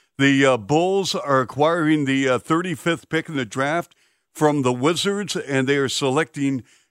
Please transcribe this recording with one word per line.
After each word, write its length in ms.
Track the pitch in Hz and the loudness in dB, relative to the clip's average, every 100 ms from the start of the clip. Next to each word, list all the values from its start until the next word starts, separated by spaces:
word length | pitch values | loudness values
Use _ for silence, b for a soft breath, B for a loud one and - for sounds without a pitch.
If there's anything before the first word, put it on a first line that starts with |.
| b - | b 0
The, 260 | 139 139 139 | 4 4 4
uh, 120 | 123 | 2
Bulls 580 | 101 151 180 196 190 185 | 2 0 2 0 -2 -4
are 260 | 143 135 | 0 0
acquiring 640 | 123 127 151 175 151 156 135 | 0 0 0 2 2 2 0
the, 240 | 135 135 | 0 0
uh, 80 | 123 | 0
thirty-fifth 720 | - 160 180 160 175 165 - | 0 -2 -2 -4 -4 -4 -4
pick 180 | 160 160 | -6 -4
in 80 | 147 | -6
the 100 | 113 | -6
draft 500 | 127 139 170 165 _ _ _ _ | -4 -2 -4 -6 _ _ _ _
from 300 | - 151 147 | 0 0 2
the 100 | 127 | 0
Wizards, 640 | 123 139 175 202 202 190 175 | 0 0 0 -2 -2 -4 -6
and 320 | 135 135 131 | -4 -2 0
they 100 | 143 | 0
are 120 | 131 | 0
selecting 720 | - 139 135 160 143 139 135 - b b | -2 -2 0 -2 -2 -4 -4 -8 b b